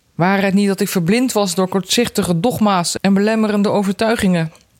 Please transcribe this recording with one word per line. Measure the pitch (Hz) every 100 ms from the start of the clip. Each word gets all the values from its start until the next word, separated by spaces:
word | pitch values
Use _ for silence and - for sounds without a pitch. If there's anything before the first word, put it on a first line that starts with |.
| _ -
Ware | 175 196
het | 196
niet | 190 202
dat | 190
ik | 196
verblind | 190 165 233 254
was | 214 202
door | 170 185
kortzichtige | 196 - - 233 - 175 165
dogma's | 240 - 208 185 170 -
en | 196
belemmerende | 196 208 220 214 208 202
overtuigingen. | 202 196 196 226 233 196 175 160 - _